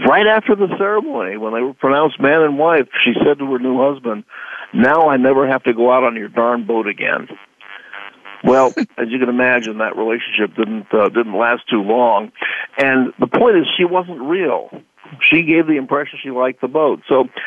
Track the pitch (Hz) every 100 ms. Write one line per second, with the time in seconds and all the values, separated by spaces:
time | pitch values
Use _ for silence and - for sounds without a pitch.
0 | 123 170 214 220 214 202 185 127 196 208
1 | 311 135 92 107 110 113 131 135 135 139
2 | 151 - 139 160 151 143 165 160 123 -
3 | 123 113 147 143 135 127 127 127 139 135
4 | 120 107 - - - - - - 127 160
5 | 156 135 131 135 135 131 131 117 123 127
6 | 127 113 104 120 117 120 107 113 104 98
7 | 98 - - - - _ 101 101 - -
8 | 101 - - - 117 131 127 311 233 -
9 | 117 127 123 123 127 123 110 107 110 117
10 | 113 117 - - 104 - 107 110 - 110
11 | 98 113 110 98 117 120 - 110 98 120
12 | 120 104 107 - - - - - 135 131
13 | 127 - - - 247 185 127 - 175 185
14 | 180 151 135 190 156 95 - - _ _
15 | - 143 - 165 160 165 156 147 131 143
16 | 147 151 135 123 131 120 127 151 147 82
17 | - 135 131 -